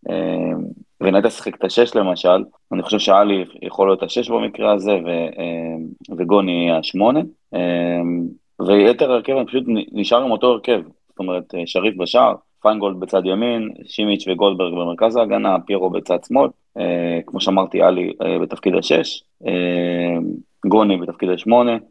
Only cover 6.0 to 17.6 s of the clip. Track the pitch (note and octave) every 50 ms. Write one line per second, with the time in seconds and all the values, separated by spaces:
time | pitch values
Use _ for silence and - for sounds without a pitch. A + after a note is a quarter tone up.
6 | - - - E2+ F2+ F2 G2 G2+ G2 F#2 F2 F2 F2 E2+ E2 D#2+ D#2 - - F#2
7 | G2+ A2+ C3 D3+ E3+ - - _ _ _ - F2 F2 F2 F2 F2 F2 F2 F2 F2
8 | F2 F2 F2 F2 E2+ E2+ - - _ _ _ _ F#2 F2+ G2 G2+ G2+ G#2+ A#2+ A#2+
9 | D#3 C3+ B2+ A#2 G#2 - C3+ C3+ B2 - - C3 B2+ B2 A#2 A2 - - - G#2+
10 | G2+ - A#2+ A#2+ C3+ C3 A2+ G#2+ - B2+ A#2+ A2 G#2 - A#2+ G#2 D#2+ D#2 _ _
11 | _ _ _ _ G2 F#2 F2+ F2+ E2 _ - F2+ E2+ E2+ - F#2 F2+ G#2+ G#2 F2+
12 | F2+ E2+ - B2 B2 A2+ G2+ - _ _ _ _ _ G#2+ G#2+ G#2+ G2+ G2+ F#2+ F2+
13 | F#2 F#2 - F#2+ F2+ F#2+ F#2 G2 A#2 A#2+ A#2+ A#2 A2 G#2+ - - - - - -
14 | G#2+ G#2 G2+ G2+ - F#2+ F#2 E2+ G#2 G2+ F#2+ F2+ F2+ F2 E2+ F2 F2 E2+ F2 E2
15 | A2 A2+ A2+ A#2+ A#2 G#2 G#2+ G#2+ G#2+ G2+ F#2+ F2+ - - G2+ F#2+ F2+ F#2 F2+ F2+
16 | - - F2+ F2+ - - A#2+ C3 C#3+ C#3 - _ _ _ _ - F2+ F2+ F2 F2
17 | F2 E2+ E2+ E2+ E2 - - F#2+ - - F#2+ G2